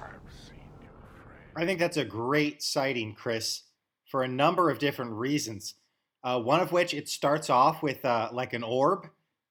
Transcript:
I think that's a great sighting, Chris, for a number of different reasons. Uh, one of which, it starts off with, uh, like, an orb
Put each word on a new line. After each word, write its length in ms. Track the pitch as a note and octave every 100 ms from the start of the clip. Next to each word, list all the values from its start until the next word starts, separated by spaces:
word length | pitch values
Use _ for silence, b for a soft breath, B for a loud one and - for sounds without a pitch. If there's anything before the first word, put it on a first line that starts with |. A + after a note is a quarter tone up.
| - - - - - - - - - - b b b b b D#3
I 100 | E3+
think 140 | F3+
that's 180 | E3+ D3+
a 80 | A#2
great 560 | G#2+ A#2+ D3 D3+ D3
sighting, 540 | - D3 C3+ A#2+ A2 G#2+
Chris, 480 | B2 A2+ - - - _ _ _ _
for 100 | C#3
a 60 | B2+
number 420 | B2+ D3+ F3+ E3+
of 80 | B2+
different 360 | C#3+ C3+ B2
reasons. 600 | G#2+ B2+ D3 A2+ G#2 - - _ _ _ _
Uh, 160 | B2+ B2
one 200 | A#2 D#3+
of 120 | F#3
which, 220 | F3 F3
it 160 | D3 -
starts 400 | - C#3 D3+ D#3
off 320 | B2+ C#3 D#3
with, 240 | D3 B2+ C3
uh, 240 | A#2 A2
like, 220 | B2 B2+
an 100 | A#2
orb 440 | A2+ B2+ C#3+ F#3 - _ _ _ _